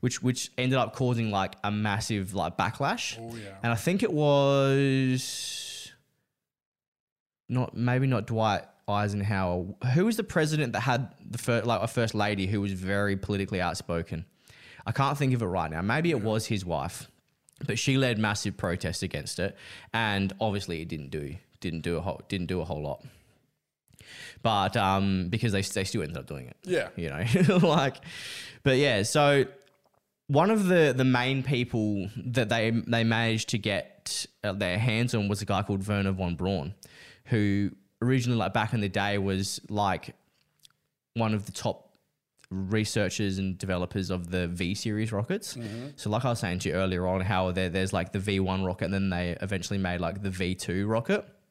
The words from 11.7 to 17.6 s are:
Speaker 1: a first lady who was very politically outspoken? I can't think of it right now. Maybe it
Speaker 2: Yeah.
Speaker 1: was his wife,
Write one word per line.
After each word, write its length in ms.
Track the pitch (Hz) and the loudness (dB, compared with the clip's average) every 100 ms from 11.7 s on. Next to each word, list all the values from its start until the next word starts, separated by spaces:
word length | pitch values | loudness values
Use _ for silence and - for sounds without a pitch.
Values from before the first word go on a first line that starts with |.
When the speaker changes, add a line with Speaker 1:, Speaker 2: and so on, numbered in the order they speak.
| 113 | 0
Speaker 1:
a 40 | 113 | 0
first 280 | - 113 | 0 0
lady 320 | 107 104 104 95 | 2 0 0 0
who 160 | 104 | 0
was 100 | 101 | 0
very 440 | 95 92 101 101 98 | -2 0 0 2 0
politically 440 | - 101 98 95 | -2 -2 -2 -2
outspoken? 640 | 87 80 - 85 82 87 87 _ _ - - - - | -2 -2 -4 -4 -4 -8 -10 _ _ -20 -20 -14 -6
I 60 | |
can't 260 | 113 139 143 | 0 0 2
think 160 | 139 | 0
of 80 | 127 | 0
it 40 | 104 | 0
right 240 | 90 80 | -2 -2
now. 120 | 80 | -2
Maybe 280 | 98 135 170 | -2 0 0
it 60 | 147 | 0
Speaker 2:
Yeah. 80 | |
Speaker 1:
was 220 | 104 110 - | 0 -2 0
his 180 | 107 | -4
wife, 460 | 90 78 69 - - _ _ _ _ _ | -2 -4 -4 -8 -18 _ _ _ _ _